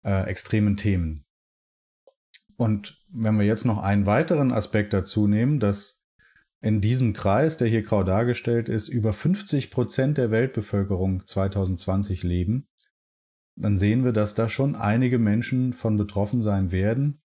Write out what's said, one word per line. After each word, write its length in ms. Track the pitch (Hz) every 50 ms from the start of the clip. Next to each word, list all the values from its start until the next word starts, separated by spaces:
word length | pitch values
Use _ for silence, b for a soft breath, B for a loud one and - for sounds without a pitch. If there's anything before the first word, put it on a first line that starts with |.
| _
äh, 220 | - 98 95 95 -
extremen 500 | 98 - - - - 110 107 104 101 101
Themen. 480 | - 107 98 90 85 80 78 76 - _ _ _ _ _ _ _ _ _ _ _ _ _ _ _ _ - _ _ _ _ - - _ _ _
Und 480 | _ 123 110 107 104 104 - - _ _ _
wenn 280 | - 117 113 107 107 107
wir 60 | 104
jetzt 200 | 104 113 110 -
noch 140 | 123 107 104
einen 260 | - 98 101 101 98
weiteren 460 | 98 104 123 165 165 180 151 143 127
Aspekt 420 | - 110 101 - - 110 104 104 -
dazu 340 | 98 95 - - 110 104 101
nehmen, 320 | 104 107 117 135 151 143
dass 460 | 107 101 98 98 - - - _ _ _ _ b b b b b b b _ _
in 200 | - 117 110 107
diesem 320 | 95 107 123 127 131 113 98
Kreis, 440 | - - 98 95 113 147 160 156 -
der 100 | 127 113
hier 140 | 110 113
grau 220 | 110 - 113 104 95
dargestellt 680 | 92 92 101 120 120 120 - - - 117 117 117 -
ist, 200 | 107 110 104 -
über 220 | 143 120 104 110
fünfzig 600 | 101 - - 151 185 202 - - - 143 131 -
Prozent 480 | - - 123 104 - - 131 135 151 139
der 100 | 127 110
Weltbevölkerung 960 | 110 110 123 131 - - 104 - - 101 98 98 101 90 92 95 95 92 -
zweitausendzwanzig 1000 | - - 101 95 98 98 101 95 92 92 87 - - 92 98 101 101 98 87 -
leben, 440 | 87 87 90 90 85 113 131 - _ _ B B B _ _ _ _ _ _ _ _ _ _ _ _ _
dann 200 | - - 104 104
sehen 280 | 95 98 104 107 123 131
wir, 80 | 127 113
dass 220 | 107 107 104 -
da 120 | - 117 113
schon 280 | - - 135 143 139
einige 420 | - 110 104 107 120 127 123 123 120
Menschen 560 | 117 104 104 117 113 - - 127 127 127 120
von 240 | - - 113 107 104
betroffen 440 | 104 101 - 101 101 101 - 123
sein 300 | 110 107 101 98 98 90
werden. 500 | 90 92 95 104 117 131 139 147 143 _ _ _